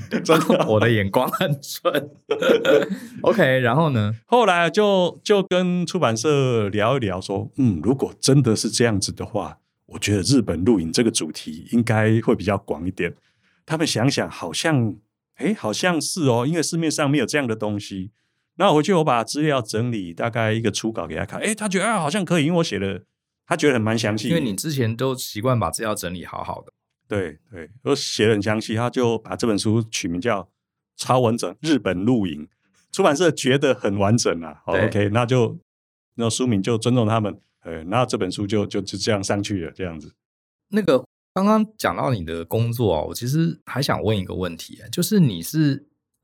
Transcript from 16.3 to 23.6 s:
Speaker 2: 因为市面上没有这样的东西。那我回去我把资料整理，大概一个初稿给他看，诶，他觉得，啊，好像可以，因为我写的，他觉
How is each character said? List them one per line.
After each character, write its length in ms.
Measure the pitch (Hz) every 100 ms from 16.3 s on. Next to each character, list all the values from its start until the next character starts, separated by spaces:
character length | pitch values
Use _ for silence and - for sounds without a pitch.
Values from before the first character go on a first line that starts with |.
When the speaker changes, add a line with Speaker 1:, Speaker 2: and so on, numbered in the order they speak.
| 117 127
Speaker 2:
因 80 |
为 80 | 165
市 140 | 135 165
面 140 | 165
上 180 | 139 143
没 80 | 147
有 80 |
这 140 | 110 151
样 80 | 131
的 100 | 110
东 240 | 104 104
西。 300 | - 98 92 _ _ _ _ -
那 120 | 190
我 60 |
回 80 | 151
去 100 | 151
我 100 | 185
把 220 | 156 120
资 160 | 110 139
料 220 | 156 139
整 280 | 110 107 123
理， 220 | 113 87
大 160 | 85 117
概 240 | 117 110
一 80 | 110
个 100 | 113
初 220 | - 113
稿 140 | 107 80
给 100 | 80
他 80 |
看， 160 | 95 -
诶， 140 | -
他 120 | 220 220
觉 120 | 185
得， 80 | 208
啊， 120 | 220
好 120 | 147
像 120 | 202 170
可 120 | 175
以， 60 |
因 80 | 139
为 60 | 175
我 40 |
写 160 | 165 95
的， 260 | 98 92 - _ _ _ -
他 100 |
觉 120 | 170